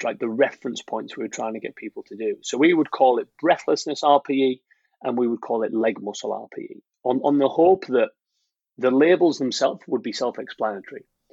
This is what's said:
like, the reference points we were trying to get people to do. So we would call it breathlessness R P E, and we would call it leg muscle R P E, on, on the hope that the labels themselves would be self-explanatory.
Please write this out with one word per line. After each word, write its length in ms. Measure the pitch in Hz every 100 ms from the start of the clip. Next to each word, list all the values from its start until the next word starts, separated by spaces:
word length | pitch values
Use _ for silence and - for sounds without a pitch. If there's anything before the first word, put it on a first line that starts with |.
like, 160 | 117 104
the 120 | 117
reference 500 | 113 - - 127 117
points 340 | - 113 117
we 100 | -
were 40 | 113
trying 240 | - 113
to 80 | 110
get 160 | 113 -
people 280 | 110 -
to 120 | - 104
do. 220 | 110 98
So 160 | - 123
we 160 | 160
would 180 | 165 147
call 280 | - 131 120
it 100 | - _
breathlessness 640 | 165 160 - 156 156 143
R 200 | 151 143
P 100 | -
E, 300 | 135 131 127 _ _ _ _
and 160 | 135 120
we 100 | 120
would 140 | 117
call 200 | - 117
it 120 | 110
leg 260 | 110 110 101
muscle 320 | 101 - 107
R 160 | 104 113
P 80 | -
E, 200 | - - _ _
on, 180 | 127 131
on 140 | 143 143
the 140 | 135
hope 340 | 160 170 190 -
that 240 | 127 110 - _ _ _ _ _ -
the 120 | 127
labels 460 | 131 160 180 175 139
themselves 460 | 131 - 131 - -
would 160 | 120
be 100 | 117
self-explanatory. 920 | - 123 117 131 - 110 98 - - - _ _